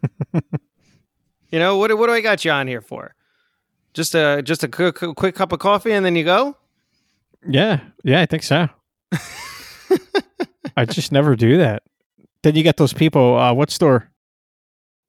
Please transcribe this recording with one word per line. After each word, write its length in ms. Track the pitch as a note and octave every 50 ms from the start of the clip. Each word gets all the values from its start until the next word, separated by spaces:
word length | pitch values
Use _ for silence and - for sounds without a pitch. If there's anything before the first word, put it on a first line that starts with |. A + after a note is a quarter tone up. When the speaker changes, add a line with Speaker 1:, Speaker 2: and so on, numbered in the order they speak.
| - - - - C#3 - - D#3+ - _ E3+ - - _ _ _ _ _ _ _ _ _ _ _ _ _ _ _ _ _
Speaker 1:
You 100 | E3 D#3+
know, 180 | E3+ F#3+ G3+
what, 200 | G3 G#3 A3 A3
what 100 | G#3+ A#3
do 60 | A#3 A#3
I 80 | A3+
got 220 | G#3+ A3 G3+ - -
you 80 | D#3+
on 160 | D3 C#3 C3+
here 140 | C3 B2 A2
for? 340 | - _ - - - - - _ _ _ _ _ _ _ _ _ _ _ _ _ _ _ _
Just 200 | D#3 E3 - -
a, 260 | D#3+ D3+ D3 C#3+ C#3+ B2+
just 200 | C3+ E3 - D#3+
a 40 |
quick, 280 | B2 - - F3+ F3 - - F3+ E3 C#3+
quick 200 | - F#3+ F#3 -
cup 180 | - F#3+ F3+ F3
of 60 | -
coffee 340 | - G3 G#3 G3 - A3+ G#3
and 120 | G3+ F#3
then 100 | F3+ E3+
you 100 | E3 D#3
go? 320 | E3+ F#3 A3 C4+ C#4+ C#4 - _ _ _ _ _ _ _ _ _ _ _ _ _ _ _ _ -
Speaker 2:
Yeah. 320 | - C3 C#3 G3+ A3 F3 C#3 - - _ - -
Yeah, 180 | - C#3 F3+
I 40 | E3
think 180 | - D#3+ D#3 -
so. 240 | - C#3+ E3 E3+ C3+ - _ _ _
Speaker 1:
<laughs> 1800 | _ _ _ _ F3 - - - - - - - - - - - - - - - F#4 - - _ - G4 - _ _ - - - _ _ - - -
Speaker 2:
I 100 | - A#2+
just 260 | - - E3+ - -
never 240 | C#3+ C#3 D3 D3 B2+
do 220 | A2 A#2 A2+ C#3+
that. 260 | F#3 D#3+ A2+ G#2 A2 - _ _ _ _ _ _ _ _ _ _ _ -
Then 120 | D3+ D3+
you 80 | D#3+ D#3
get 140 | E3 -
those 160 | - D3 - -
people, 440 | - D#3+ D#3 - C#3+ B2+ B2 A#2+
uh, 160 | A#2+ B2 B2 A#2+
"What 180 | C3 D3 -
store?" 400 | - - F3 D3 B2+ A2+ - _ _ _ _ _ _ _ _ _ _ _ _ _ _ _ _ _ _ _ _